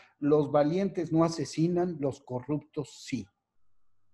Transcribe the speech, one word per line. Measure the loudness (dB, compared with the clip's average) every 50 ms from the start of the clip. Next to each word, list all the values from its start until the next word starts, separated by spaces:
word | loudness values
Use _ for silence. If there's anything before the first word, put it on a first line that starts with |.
| -20 _ _ -2
"Los | 2 4 4 4 4 4
valientes | 4 2 4 4 2 0 -2 -2 -2 -4 -4 0
no | 2 2 2
asesinan, | 2 0 -4 -8 -6 -2 0 0 2 2 0 0 -2 -2 -2
los | -4 -4 -4 -6
corruptos | _ -8 -8 -8 -4 -4 -4 -4 -6 _ -10 -10 -10 -10 -10 -18 -12
sí". | -8 -8 -8 -8 -8 _ _ _ _ _ _ _ -20 -20 _ -20 _ _ _ _ _